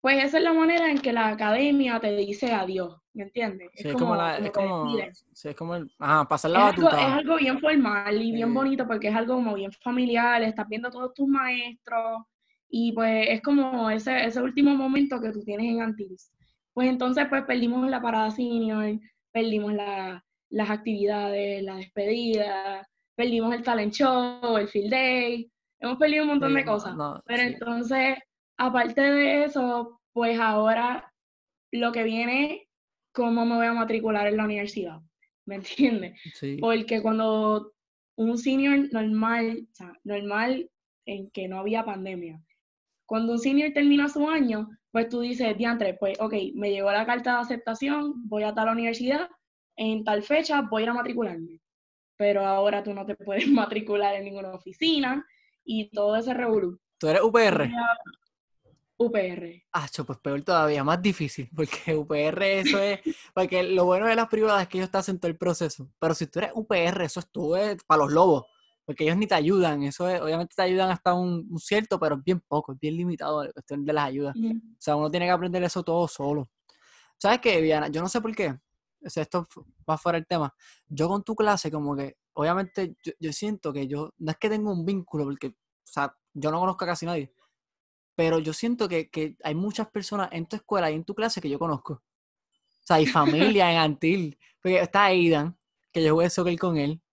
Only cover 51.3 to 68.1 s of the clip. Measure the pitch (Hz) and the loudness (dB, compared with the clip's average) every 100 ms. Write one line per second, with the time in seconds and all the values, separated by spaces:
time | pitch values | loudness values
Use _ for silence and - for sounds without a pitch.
51.3 | 170 165 - _ _ _ _ _ _ 208 | -6 -14 -18 _ _ _ _ _ _ 2
52.3 | 202 196 196 202 208 202 202 202 208 202 | 2 2 2 2 0 -4 -8 -8 -10 -4
53.3 | 196 339 262 208 214 214 208 202 202 196 | -2 4 4 4 -2 -2 0 0 0 -6
54.3 | 196 190 185 - 185 330 311 262 269 - | -10 -12 -12 -16 -4 0 2 0 -2 -8
55.3 | _ _ _ - 220 208 208 208 220 233 | _ _ _ -6 -6 -4 -2 0 0 0
56.3 | 247 240 220 180 180 _ _ 156 175 220 | -2 0 0 0 -6 _ _ 2 4 4
57.3 | 233 220 165 147 240 233 233 - - _ | 6 4 4 0 0 0 -2 -4 -20 _
58.3 | _ _ _ _ _ _ _ 233 226 185 | _ _ _ _ _ _ _ 0 0 -2
59.3 | 175 170 175 _ 175 143 - 135 131 147 | -6 -12 -16 _ -8 -8 -10 -10 -8 -6
60.3 | 139 147 175 156 147 139 175 190 185 147 | -6 2 2 4 2 0 2 0 0 -4
61.3 | - 131 156 156 - - 156 151 151 151 | -6 -12 -4 -4 -4 -2 -2 0 0 0
62.3 | 170 196 196 190 202 202 196 - - - | 0 2 2 2 2 0 -2 -6 -8 -6
63.3 | - 185 185 180 185 180 185 220 226 226 | -2 0 0 2 4 4 4 4 2 2
64.3 | 214 214 202 180 185 185 190 190 185 175 | 2 4 2 0 -2 -2 -2 -2 -4 -4
65.3 | 165 180 165 165 - 135 _ 160 160 160 | -2 -2 0 -4 -6 -18 _ -2 0 -2
66.3 | - 202 226 214 190 170 190 170 - 170 | -4 -4 -6 -2 2 2 0 -4 -6 -10
67.3 | - 156 175 208 196 - 156 143 | -6 -2 0 0 -4 2 4 4